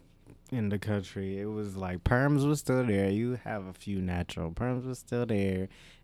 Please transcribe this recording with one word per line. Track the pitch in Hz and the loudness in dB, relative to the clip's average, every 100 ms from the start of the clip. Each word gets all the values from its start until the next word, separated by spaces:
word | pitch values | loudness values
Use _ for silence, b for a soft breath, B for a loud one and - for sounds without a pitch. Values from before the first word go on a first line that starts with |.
| - - - - - | -20 -20 -20 -20 -6
in | 123 104 | -2 0
the | 101 | 0
country, | 107 104 92 101 95 98 | 0 -2 -2 -6 -4 -4
it | 104 | -4
was | 107 104 95 | -4 -4 -4
like | 92 90 | -4 -2
perms | - 123 143 147 143 | 2 4 4 4 4
was | 147 | 2
still | - 127 | 2 2
there. | 123 98 98 | 4 4 4
You | 101 120 123 | 2 0 -2
have | 107 107 95 | -6 -8 -8
a | |
few | 92 107 98 | -10 -6 -2
natural | 90 87 87 90 82 | 0 -2 -2 -4 -4
perms | 82 120 123 131 | -2 -2 -2 -4
was | 123 | -8
still | - 120 117 | -4 -2 2
there. | 104 98 92 95 B B B | 2 2 0 -4 B B B